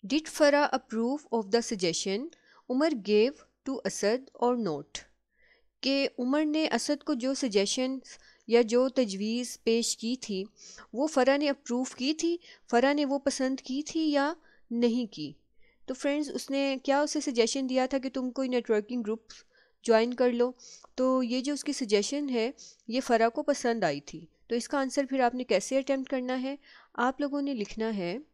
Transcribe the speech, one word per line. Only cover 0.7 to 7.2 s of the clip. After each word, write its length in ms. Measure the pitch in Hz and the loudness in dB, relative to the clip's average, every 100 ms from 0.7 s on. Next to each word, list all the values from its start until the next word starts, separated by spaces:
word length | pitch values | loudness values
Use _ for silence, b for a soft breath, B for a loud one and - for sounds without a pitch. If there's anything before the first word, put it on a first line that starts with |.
approve 540 | 262 - 220 233 294 - | 0 -4 -2 -2 -4 -4
of 200 | 233 196 | -4 0
the 100 | 220 | 0
suggestion 680 | 233 - 175 165 - 202 302 b b b b | 0 -2 -2 0 -2 -4 -6 b b b b
Umar 200 | 254 320 | 0 2
gave 540 | 277 190 208 233 285 - _ - | 0 2 4 4 2 -20 _ -8
to 140 | 262 196 | -4 -4
Asad 440 | - 202 240 269 - | -2 0 0 -4 -2
or 200 | 240 247 | 0 2
not? 440 | 208 147 151 - - _ _ b b b b _ | -2 -4 -6 -14 -16 _ _ b b b b _
कि 240 | - 277 277 - | 0 2 0 -2
उमर 260 | 247 285 311 | 0 2 2
ने 200 | 302 320 | 2 0
असद 360 | 240 - 294 | 0 -2 -4
को 120 | - | -2
जो 180 | 285 | -2